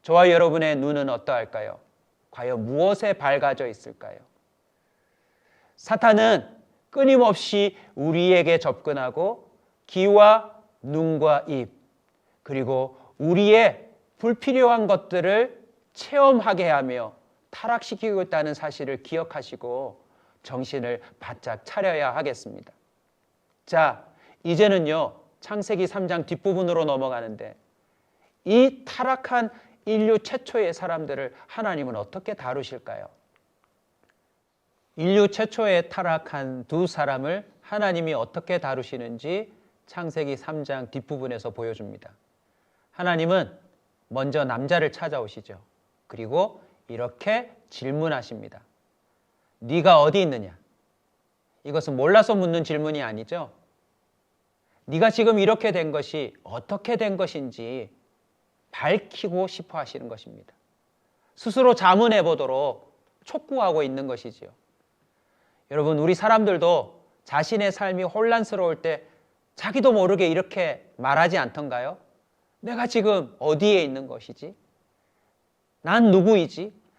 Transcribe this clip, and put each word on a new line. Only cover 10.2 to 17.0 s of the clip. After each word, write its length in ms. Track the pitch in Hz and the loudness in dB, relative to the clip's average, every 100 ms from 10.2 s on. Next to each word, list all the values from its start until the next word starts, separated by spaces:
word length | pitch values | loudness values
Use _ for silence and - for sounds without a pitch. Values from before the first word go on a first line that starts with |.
| 208 220 220 - _ _ | 10 8 2 -20 _ _
눈과 680 | 131 156 165 156 151 147 160 | -8 -2 -2 2 2 2 0
입, 220 | 135 110 _ _ _ _ _ _ _ | -6 -8 _ _ _ _ _ _ _
그리고 560 | - 135 127 131 131 - - - | -10 -6 -2 -2 -4 -10 -20 -6
우리의 720 | 151 180 208 220 202 - - _ _ _ | 0 2 6 6 6 0 -14 _ _ _
불필요한 680 | 226 226 277 254 240 233 208 | -4 -2 0 4 4 4 2
것들을 800 | 190 - 180 180 214 254 - _ _ _ | 0 -2 -2 0 0 0 -6 _ _ _
체험하게 760 | - - 285 277 240 208 185 170 | -20 -2 4 6 6 2 0 2
하며 460 | 143 131 123 | 0 0 -6